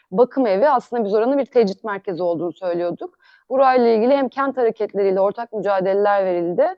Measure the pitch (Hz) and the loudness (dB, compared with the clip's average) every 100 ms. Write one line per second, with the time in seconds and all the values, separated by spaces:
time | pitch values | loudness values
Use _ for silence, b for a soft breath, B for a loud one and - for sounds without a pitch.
0 | _ 185 247 - 240 190 277 262 - 247 | _ 0 2 2 0 2 2 0 -2 -4
1 | 202 214 233 277 247 247 208 190 220 196 | -2 0 0 0 0 0 0 -2 -8 -8
2 | 196 165 175 165 175 156 185 170 175 - | -8 -4 -4 -2 -6 -6 -6 -4 -4 -6
3 | 359 _ b b - 262 269 254 233 226 | -12 _ b b -4 2 2 4 2 2
4 | 233 277 262 254 277 262 233 220 208 196 | 2 2 0 -4 -4 -2 -2 -2 -4 -2
5 | 196 190 196 208 233 214 190 196 185 196 | 0 2 0 -2 -8 -6 -2 0 0 0
6 | 208 202 190 175 170 180 311 | 2 2 0 -2 -2 0 0